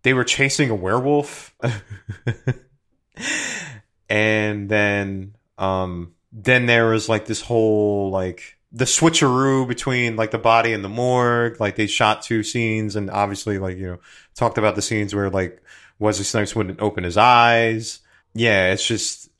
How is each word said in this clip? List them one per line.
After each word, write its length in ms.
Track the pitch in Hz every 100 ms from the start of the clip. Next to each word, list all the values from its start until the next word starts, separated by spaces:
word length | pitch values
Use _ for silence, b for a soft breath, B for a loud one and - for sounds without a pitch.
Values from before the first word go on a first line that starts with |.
they 100 | -
were 100 | 131
chasing 460 | 123 - 139 139 139
a 40 | 104
werewolf. 760 | 92 117 131 147 143 - - _
<laughs> 20 | 117 107 - 101 - 98 - - - - _ _ _ _ _ - 254 B B B 151 110 _ _ _
And 600 | 104 110 107 107 104 101
then, 680 | 107 104 101 98 98 95 104 _ -
um, 560 | 95 95 92 87 85 _ _
then 340 | 110 101 127 120
there 220 | 117 113
was, 200 | 113 107
like, 160 | 110 107
this 160 | 107
whole, 680 | - 117 110 107 104 101 98
like, 480 | 95 92 87 - _ _
the 140 | 117 127
switcheroo 840 | - 165 160 143 127 135 135 123
between, 480 | 120 - 123 120 113
like, 160 | 110
the 80 | 110
body 340 | 113 113 113
and 100 | 110
the 60 | 98
morgue. 720 | 110 123 127 120 120 120 117
Like, 160 | 107 98
they 100 | 104
shot 360 | - 110 107
two 180 | - 117
scenes 520 | 104 123 113 110 107 104
and 140 | 98
obviously, 480 | 101 101 101 - 98
like, 180 | 95 92
you 100 | 92
know, 120 | 87 B B B -
talked 220 | 120 -
about 180 | 107 98
the 60 |
scenes 320 | - 110 101
where, 160 | 101 98
like, 320 | 95 90 - B B B _
Wesley 260 | 107 95 101
Snipes 300 | 113 101 110
wouldn't 260 | 95 92
open 220 | 104 -
his 140 | 90 95
eyes. 840 | 120 120 117 117 113 113 113 - b b _
Yeah, 380 | 110 117 101 92
it's 140 | 98 -
just 440 | 110 - - -